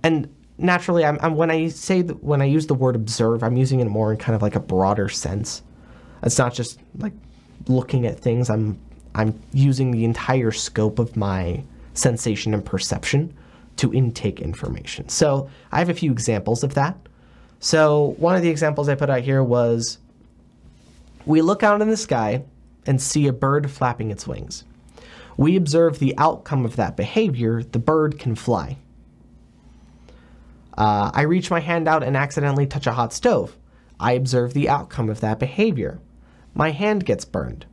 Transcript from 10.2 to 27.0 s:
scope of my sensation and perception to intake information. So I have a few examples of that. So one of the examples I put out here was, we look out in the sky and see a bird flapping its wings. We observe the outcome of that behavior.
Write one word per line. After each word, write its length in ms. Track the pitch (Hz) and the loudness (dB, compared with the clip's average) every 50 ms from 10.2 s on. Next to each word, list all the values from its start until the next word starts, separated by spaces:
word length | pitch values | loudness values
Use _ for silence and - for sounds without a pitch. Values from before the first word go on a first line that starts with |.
| - - 131 131 120 113 | 0 0 0 2 2 0
scope 480 | 107 - - - - - 107 107 - - | -2 -2 -8 -6 -2 0 0 0 0 0
of 160 | 117 110 - | -4 -2 -2
my 480 | 113 101 101 95 95 90 85 87 139 - - - - - - - | -4 -2 -2 -2 -2 -2 -4 -4 -6 -8 -12 -18 -20 -20 -14 -8
sensation 600 | - - 131 117 110 - 117 104 98 - 110 107 | 0 0 0 0 0 -2 -4 -4 -2 -2 -2 -2
and 120 | 104 92 | -2 -4
perception 680 | - - 92 - - 104 104 - - - 139 156 170 - - - - - - - - - - | -4 -6 -6 -4 -4 -6 -6 -4 -2 0 0 0 -2 -8 -16 -20 -20 -20 -20 -20 -16 -6 -4
to 160 | - 123 - | -2 0 2
intake 480 | 127 131 117 117 - - 107 92 - | 2 0 0 -2 -4 -6 -6 -6 -4
information. 680 | - 78 87 - - - - - - - - - - - | -8 -8 -8 -8 -6 -8 -8 -8 -10 -12 -12 -12 -10 -8
So 420 | - - 165 151 139 139 135 135 - - - - | 0 0 2 2 2 0 -2 -6 -14 -20 -16 -6
I 80 | - 147 | -2 -2
have 100 | 175 175 | 0 0
a 40 | 165 | -2
few 180 | 170 - 151 | 0 0 0
examples 540 | 127 117 110 113 113 104 - - 117 117 - | 0 0 0 -2 -2 -2 0 -2 -2 -2 -2
of 80 | 139 139 | -2 0
that. 240 | - 139 156 185 - - - _ _ - - - - - _ - _ | 0 0 0 -2 -8 -14 -20 _ _ -20 -20 -20 -20 -20 _ -20 _
So 540 | - - - 156 156 151 147 151 147 143 - - | -4 0 4 4 6 6 6 4 2 2 0 0
one 180 | 156 170 180 | 2 2 2
of 60 | 185 | 4
the 80 | 170 170 | 2 2
examples 400 | 160 147 160 151 143 139 147 143 | 0 2 0 0 0 0 0 0
I 60 | 143 | 0
put 140 | 139 147 139 | 0 0 0
out 120 | 139 127 | 0 0
here 200 | 127 135 135 135 | 0 0 2 2
was, 580 | 131 120 120 120 120 117 117 117 113 - - - - _ _ _ - - _ - - _ _ _ _ - - _ _ - - - - - - - - | 2 4 4 2 4 2 2 0 -2 -4 -8 -10 -18 _ _ _ -20 -20 _ -20 -20 _ _ _ _ -20 -20 _ _ -20 -20 -20 -20 -20 -20 -16 -2
we 160 | - 156 160 | 2 4 4
look 220 | 160 170 202 202 - | 4 4 2 2 4
out 180 | 208 208 208 | 4 4 4
in 80 | 214 214 | 4 2
the 60 | 220 | 2
sky 480 | 208 220 - 147 120 110 107 104 131 139 - - - - - _ _ _ | 0 -2 -2 -2 -2 0 0 -2 -4 -4 -8 -20 -20 -20 -20 _ _ _
and 160 | - - 131 | 0 0 0
see 260 | - - - 156 147 143 | 0 0 0 2 2 2
a 40 | |
bird 400 | 127 117 - 135 139 147 143 139 | 0 0 0 2 2 2 0 -2
flapping 400 | 139 - 139 123 120 - 107 110 | -4 -2 -2 -2 -2 -4 -6 -8
its 160 | 104 98 - - | -6 -8 -10 -10
wings. 380 | 62 - - - - - - - - - _ - - - - - - - - - - - | -10 -10 -10 -12 -14 -16 -16 -20 -20 -20 _ -20 -20 -20 -20 -20 -20 -20 -20 -14 0 2
We 180 | 139 156 180 | 4 4 4
observe 440 | 190 175 147 143 165 165 165 151 - | 4 2 2 4 4 4 4 4 2
the 140 | 143 131 131 - | 0 0 2 2
outcome 480 | 143 160 160 - - - 143 135 123 | 2 2 2 0 -6 -4 -2 0 0
of 100 | 113 - | -2 0
that 220 | - 104 - - | -2 -2 -2 -2
behavior. 680 | - | -4